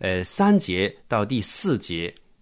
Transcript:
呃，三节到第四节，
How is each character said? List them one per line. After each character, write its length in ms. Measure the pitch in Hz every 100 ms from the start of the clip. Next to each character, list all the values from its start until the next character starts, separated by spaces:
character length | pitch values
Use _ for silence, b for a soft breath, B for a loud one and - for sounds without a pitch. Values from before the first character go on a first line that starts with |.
呃， 240 | 95 92
三 340 | 92 - 202 208
节 340 | - 90 98 - -
到 180 | 117
第 160 | 104 127
四 380 | 98 - 202 120
节， 340 | - 82 87 - _ _